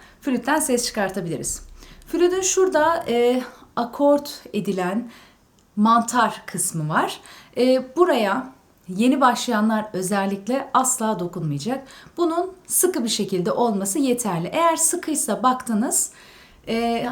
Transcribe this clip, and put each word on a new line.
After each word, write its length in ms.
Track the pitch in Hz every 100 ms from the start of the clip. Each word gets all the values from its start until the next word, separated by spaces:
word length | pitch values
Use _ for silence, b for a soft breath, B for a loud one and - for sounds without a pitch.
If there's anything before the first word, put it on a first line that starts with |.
| B B
flütten 400 | - 247 269 302
ses 260 | 302 240 -
çıkartabiliriz. 760 | - 196 - 170 151 - - - B B B -
Flütün 340 | 330 349 370
şurada, 640 | 370 - 370 302 311 339 -
e, 340 | 233 240 254 254 B - -
akort 680 | 240 - 285 285 294 - -
edilen 580 | 208 202 185 180 208 247 B B B _ _ _ -
mantar 640 | 214 233 226 247 214 - -
kısmı 420 | 180 - 160 151
var. 320 | 185 349 - B B B -
E, 400 | 254 262 254 -
buraya 560 | 359 262 196 214 - - _ _ -
yeni 320 | 185 247 277
başlayanlar 640 | 254 233 - 220 214 220 208
özellikle 800 | 185 185 202 196 196 208 262 -
asla 440 | 247 254 - 220 190
dokunmayacak. 680 | 175 175 156 143 175 262 B B B -
Bunun 360 | 339 330 370 - -
sıkı 380 | - 359 -
bir 40 | 233
şekilde 440 | - 196 185 175
olması 460 | - 240 196 196 320
yeterli. 480 | 269 240 214 170 175
Eğer 300 | 311 339 330
sıkıysa 640 | - 359 - 294 - 202
baktınız, 720 | 254 254 - 214 262 - - B B B B B -
e, 380 | 226 233 233 240